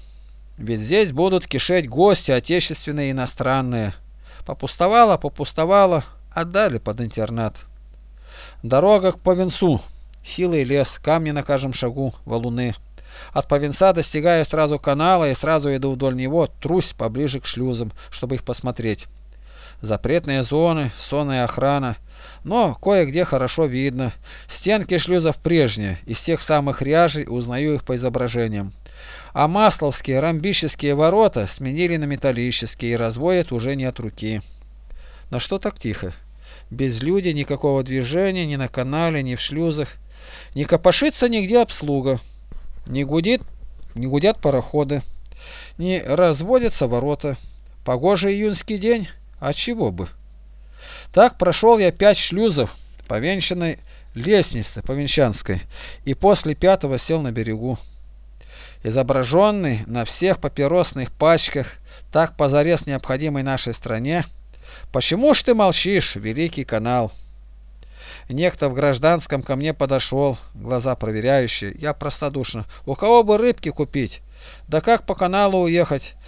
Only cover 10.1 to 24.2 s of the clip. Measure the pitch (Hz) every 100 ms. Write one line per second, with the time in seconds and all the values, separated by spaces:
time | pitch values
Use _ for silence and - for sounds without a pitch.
10.1 | - - - 180 165 127 143 135 - -
11.1 | 160 160 143 - 139 135 123 127 135 135
12.1 | - - 117 120 120 123 107 - - -
13.1 | - - - 143 143 147 139 190 170 156
14.1 | 156 156 170 151 156 151 147 - 139 165
15.1 | 185 156 127 156 160 143 135 135 131 135
16.1 | 127 131 160 147 - 139 175 170 - 113
17.1 | 113 143 127 - - 127 117 113 - -
18.1 | - 123 131 - 123 123 120 113 104 -
19.1 | - - - - - - - 110 107 117
20.1 | 160 165 135 123 147 170 160 135 - -
21.1 | 143 147 131 120 - 131 143 131 113 -
22.1 | - - - 147 220 208 123 - 202 151
23.1 | 147 180 135 127 - 156 127 135 131 127
24.1 | -